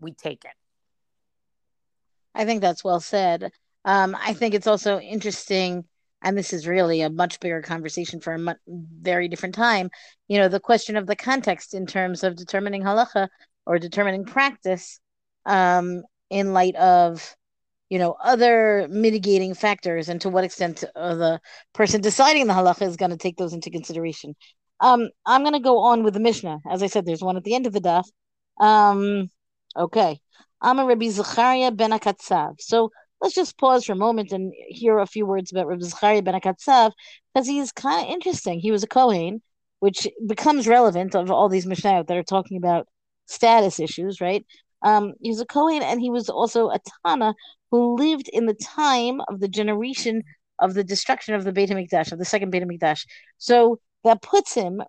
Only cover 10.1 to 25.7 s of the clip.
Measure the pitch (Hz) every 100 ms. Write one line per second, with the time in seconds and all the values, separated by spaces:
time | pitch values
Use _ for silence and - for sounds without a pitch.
10.1 | _ _ 202 190 190 - 233 - 214 190
11.1 | 202 - 269 220 - - 196 185 196 185
12.1 | 180 190 175 180 196 202 196 196 214 240
13.1 | 208 190 _ _ _ - 170 170 185 202
14.1 | 190 196 - 277 277 190 180 - - _
15.1 | _ _ _ - 196 185 180 175 180 -
16.1 | _ _ 190 196 190 185 180 185 180 175
17.1 | 165 - - _ _ _ _ _ 185 175
18.1 | - - 247 240 233 220 208 160 196 220
19.1 | 220 190 196 190 180 214 202 185 165 160
20.1 | 175 190 185 185 - 175 160 - - 175
21.1 | 170 170 165 _ - _ - 208 208 202
22.1 | - 269 302 247 185 185 175 196 170 180
23.1 | 170 185 170 180 170 165 170 - 165 165
24.1 | 156 143 151 - _ _ _ 226 247 226
25.1 | _ - 254 294 294 254